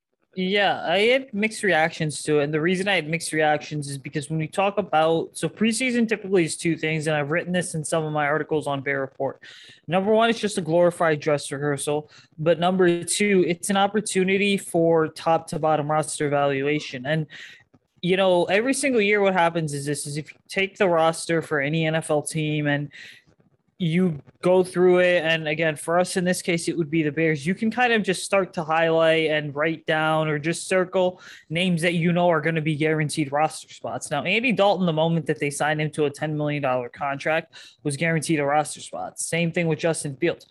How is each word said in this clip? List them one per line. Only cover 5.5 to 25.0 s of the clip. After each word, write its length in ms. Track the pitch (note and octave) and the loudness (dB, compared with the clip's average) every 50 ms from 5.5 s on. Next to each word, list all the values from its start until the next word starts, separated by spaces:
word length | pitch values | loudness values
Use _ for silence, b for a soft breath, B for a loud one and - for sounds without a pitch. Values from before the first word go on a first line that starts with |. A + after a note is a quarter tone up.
| - - G#3+ A#3 A3 A3+ C4 B3+ A#3+ A#3+ A3+ A3+ | -2 0 0 0 0 0 -2 0 2 0 0 0
typically 360 | G#3+ G#3 G3+ F#3 G3+ F3+ E3 | -2 -4 -2 0 2 2 2
is 120 | D3 - | 2 -2
two 180 | - - E3+ D#3 | -2 -2 -2 -2
things, 320 | - D#3+ D#3 D#3+ D#3 D3 | 0 -2 -2 -2 -2 -2
and 80 | D#3+ D3+ | 0 0
I've 160 | D3 C#3+ C#3+ | 0 0 0
written 220 | D#3+ E3+ - F3 | -2 -4 -2 -2
this 220 | F3+ F3+ E3+ - - | -2 -2 -2 -2 -6
in 100 | D#3+ C#3+ | -8 -4
some 180 | - E3+ D#3+ | -2 -2 -2
of 120 | D#3 D3+ D3+ | -2 -2 -2
my 100 | D3+ D3 | -2 0
articles 420 | C#3+ D3+ D#3 C#3+ - D#3+ D3 C3 | 0 0 -2 -2 -2 -2 -2 -2
on 140 | C#3+ C#3 C#3 | -2 -4 -4
Bear 220 | C3 C#3+ C#3 C#3 | -2 -4 -4 -4
Report. 400 | C3+ C3 _ - C3+ B2+ - - B B B B B B B B B | -4 -8 _ -6 -6 -6 -6 -10 B B B B B B B B B
Number 240 | D3 E3+ F#3+ F#3+ G#3+ A3 | -2 0 0 2 4 4
one, 160 | A3 A#3 A#3 | 4 4 2
it's 100 | A3+ - | 2 0
just 160 | G#3+ G3 - | -2 -4 -2
a 60 | G3 | -4
glorified 580 | D#3+ D#3 E3 F3 F3 F3 E3+ - E3+ D#3+ D#3 C#3+ | -2 2 4 4 4 4 4 2 2 2 2 0
dress 320 | - D#3 D3 C#3+ - - | 0 0 0 0 -2 -8
rehearsal. 580 | C#3+ C#3 D3 D3 C#3+ C#3 - D3+ D3 D3+ D3 B B B B B _ D#3 | -8 -4 -2 -2 -2 -2 -2 -2 -2 -2 -4 B B B B B _ -2
But 200 | D3+ E3+ E3 D#3+ | 2 2 2 4
number 460 | E3+ F#3 F#3+ F#3 F3+ F3 E3+ E3+ E3+ | 2 0 4 4 4 4 4 2 -2
two, 400 | E3+ - - G#3 G#3 G3 F#3 D#3+ | -4 0 0 2 4 4 4 4
it's 220 | D#3+ F3 - - - | 2 0 -4 -2 0
an 80 | G3 | 2
opportunity 800 | G3 G3+ G3+ G3+ G#3+ G3+ - - F#3+ F#3 F#3+ G3 F#3+ G3+ G3+ G3 | 2 2 2 0 -2 -4 0 0 0 2 2 2 2 2 2 0
for 520 | F#3+ - - - E3+ E3 E3 E3 D#3+ D#3 D#3 | 0 -2 -2 0 2 4 4 4 4 2 0
top 400 | - - - E3 E3 D#3+ E3 - | -4 -4 0 2 2 2 0 -4
to 100 | F3 D3+ | -6 -2
bottom 320 | D#3 D#3 D3+ D3+ C#3+ D3+ | 0 0 0 0 0 0
roster 360 | D#3 D#3 D3 - - - D3+ | -2 -2 -2 -2 -4 -4 -2
evaluation. 760 | C#3+ C#3+ C#3+ C#3+ C#3+ C#3 C3+ C#3 D3 D3+ D3 - - C#3 B2+ B2+ | 0 0 2 2 0 0 0 -2 -2 -2 -2 -4 -8 -12 -8 -4
And, 220 | C#3+ D#3+ D#3+ D3+ B B B B B B B B B _ _ _ _ _ - | -2 -2 -2 -2 B B B B B B B B B _ _ _ _ _ -6
you 160 | - F3 F#3 | 0 0 2
know, 280 | F#3 F#3+ F#3+ F3+ F3 E3 | 4 4 4 4 4 2
every 280 | D#3+ F#3 G#3 A#3 C4+ | 2 0 0 2 0
single 300 | C4+ - D4 C#4 B3 A3 | -2 0 0 0 2 2
year 180 | G3+ G3+ G#3+ G#3 | 2 2 2 2
what 140 | G3 G3 F#3 | 2 2 4
happens 400 | F3+ E3+ E3+ E3 E3+ D#3+ C#3+ C#3+ | 4 2 2 2 0 -4 -2 -6
is 100 | C#3+ C#3 | -6 -4
this: 220 | D3 C#3+ C#3+ - | -4 -4 -4 -6
is 100 | D3 D3 | -8 -8
if 160 | D#3 C#3+ - | -8 -10 -10
you 60 | - _ _ _ | -20 _ _ _
take 300 | - G3 G3 F#3+ G3 - | -4 -2 -2 -4 -2 0
the 100 | G#3 F3+ | 2 2
roster 540 | E3+ D#3+ D#3+ E3 E3 - - - E3+ D#3+ | 4 4 2 2 0 -2 -4 -2 -2 -2
for 180 | - - D#3 C#3+ | -2 -2 -2 -2
any 240 | C3+ D3 D#3+ E3 D#3+ | -2 0 0 0 0
N 100 | D#3 D#3+ | 0 0
F 160 | D#3+ - - | -2 -2 0
L 120 | D3+ D3 | -2 -2
team 460 | D3 - - D#3+ D#3 D3+ D3+ D3+ D3 D3 | -2 -4 -4 -4 -2 -2 -2 -2 0 0
and 220 | C#3+ C#3+ D3 - B B B B B B B B B _ _ _ _ _ _ _ _ - | 0 -2 -4 -8 B B B B B B B B B _ _ _ _ _ _ _ _ -4
you 380 | F#3 D#3+ E3 F3+ F#3 F3 D3+ C#3 _ - _ _ | -2 0 2 2 2 2 0 -4 _ -20 _ _
go 200 | - F3+ F#3 F#3 | 2 4 4 4
through 380 | F3+ F#3 - F3 F#3 F#3 F3+ F3+ | 4 2 2 4 4 6 6 6